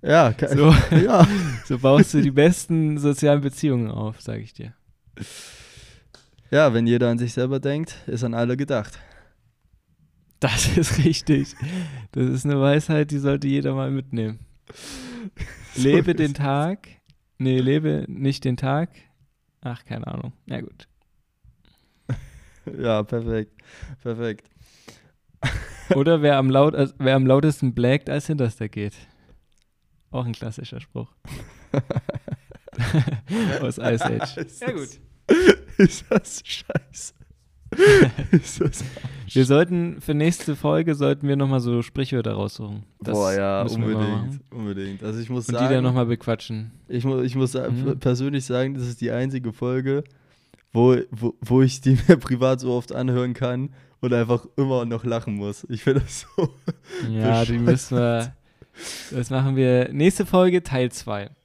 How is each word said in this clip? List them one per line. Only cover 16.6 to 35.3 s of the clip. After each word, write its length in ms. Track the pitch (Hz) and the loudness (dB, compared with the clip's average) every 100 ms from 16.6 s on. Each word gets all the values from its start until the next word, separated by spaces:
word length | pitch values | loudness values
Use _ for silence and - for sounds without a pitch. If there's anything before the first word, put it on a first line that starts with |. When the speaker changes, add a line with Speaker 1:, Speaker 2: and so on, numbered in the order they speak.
| 156 202 - - _ _ _ _ | -2 -6 -12 -20 _ _ _ _
Speaker 2:
Nee, 220 | 131 131 | 0 0
lebe 440 | 127 147 156 151 - | 2 0 0 -4 -6
nicht 340 | - 135 135 | -4 -4 -2
den 140 | 135 123 | -4 -4
Tag. 320 | 135 143 170 - _ _ _ _ _ _ | -2 -2 -4 -10 _ _ _ _ _ _
Ach, 240 | - 117 _ | -12 -12 _
keine 200 | - - | -12 -10
Ahnung. 260 | - - - - | -10 -10 -14 -12
Na 140 | 131 | -12
gut. 280 | - - - _ _ _ _ _ _ _ _ _ _ _ _ | -12 -18 -20 _ _ _ _ _ _ _ _ _ _ _ _
Speaker 1:
<laughs> 80 | - - - - _ - - | -10 -10 -20 -20 _ -16 -6
Ja, 240 | 120 110 | -2 0
perfekt. 500 | 104 120 117 113 107 _ _ - - 139 | 0 -4 -4 -4 -6 _ _ -20 -18 -14
Perfekt. 460 | 123 113 117 107 _ _ - _ - - _ _ _ _ | -10 -6 -6 -8 _ _ -20 _ -20 -20 _ _ _ _
<laughs> 540 | - - - - - 139 | -6 -6 -10 -18 -2 2
Speaker 2:
Oder 260 | 143 165 | 4 4
wer 160 | 147 139 | 4 4
am 120 | 131 | 4
laut-, 240 | 135 147 147 | 4 4 2
äh, 140 | 139 - | -2 0
wer 180 | 131 135 | 2 2
am 100 | 131 | 4
lautesten 480 | 135 156 147 135 | 4 4 0 -2
blägt, 360 | 120 123 139 - | 0 2 0 -2
als 180 | 143 - | -6 -4
hinterster 400 | 156 120 - 107 | -2 -2 -4 -10
geht. 260 | - 104 - - _ _ - _ _ _ _ _ _ _ | -6 -8 -8 -20 _ _ -20 _ _ _ _ _ _ _
Auch 160 | 127 123 | -8 -6
ein 80 | |
klassischer 480 | 113 117 107 - 120 | -6 -10 -12 -14 -14
Spruch. 320 | - 123 120 _ - - - - - | -14 -12 -14 _ -16 -16 -16 -20 -6
<laughs> 1900 | - - - - - - - _ - - - 117 160 135 135 - 202 214 143 | -6 -4 -8 -6 -10 -10 -14 _ -20 -20 -8 -2 0 0 -4 -6 -4 -2 -2
Aus 160 | 127 117 | -4 -4
Ice 260 | 120 117 | -2 0
Age. 340 | - 113 135 - | 0 -2 -6 -8
Speaker 1:
<laughs> 0 | |
Ist 240 | 160 - | -12 -10
Speaker 2:
Ja, 100 | 247 | -8
Speaker 1:
das, 260 | 214 135 - - _ - | -8 -10 -16 -20 _ 2